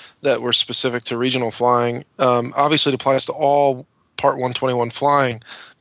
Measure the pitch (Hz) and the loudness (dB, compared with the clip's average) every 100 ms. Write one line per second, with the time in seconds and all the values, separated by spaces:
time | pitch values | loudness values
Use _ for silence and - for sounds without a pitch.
0 | - _ 143 117 120 - - 123 131 120 | -20 _ 0 0 0 0 0 0 0 -2
1 | - 120 127 127 117 - 120 120 120 120 | -4 -2 -2 -2 -4 0 2 2 0 -4
2 | - - 131 120 123 139 147 151 143 127 | -10 -2 2 2 0 0 2 2 2 0
3 | 135 135 - - 143 143 139 127 - _ | 0 0 -2 -2 2 4 2 0 -8 _
4 | _ - 139 135 127 123 131 123 120 - | _ -2 0 0 -4 -2 -2 0 -2 0
5 | 143 143 131 113 - - - _ | 2 2 2 -2 -12 -18 -20 _